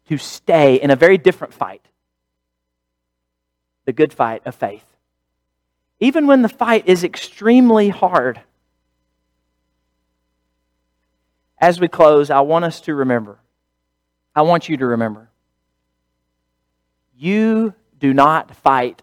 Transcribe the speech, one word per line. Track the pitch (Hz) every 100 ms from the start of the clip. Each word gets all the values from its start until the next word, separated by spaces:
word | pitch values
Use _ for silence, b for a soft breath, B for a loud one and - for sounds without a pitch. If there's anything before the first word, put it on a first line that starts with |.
| _
to | 147
stay | - - - 165 143 131
in | 143
a | 131
very | 165 190
different | 185 - -
fight, | _ 98 98 _ _ _ _ _ _ _ _ _ _ _ _ _ _ _ _ _ _ _ _
the | -
good | 123 151
fight | - 117 113 127
of | -
faith, | 113 104 _ _ _ _ _ _ _ _ _ _ _ _
even | 247 320 285
when | 269
the | 226
fight | - 233 226 -
is | 180
extremely | 175 - - - 214 254 247 220 202
hard. | 180 180 175 127 117 _ _ _ _ _ _ _ _ _ _ _ _ _ _ _ _ _ _ _ _ _ _ _ _ _ _ _ _ _ _ _ _
As | 175 175
we | 170
close, | - 156 151 143
I | 139
want | 143 165
us | 170 -
to | - 147
remember, | 131 120 104 101 _ _ _ _ _ _ _ _ _
I | 151
want | 156 170 -
you | 147
to | 127
remember, | 117 113 107 113 _ _ _ _ _ _ _ _ _ _ _ _ _ _ _ _ _ _ 123
you | 160 208 220 220 226 - _ _
do | 139
not | 135 143 156 - -
fight | 135 135 123 -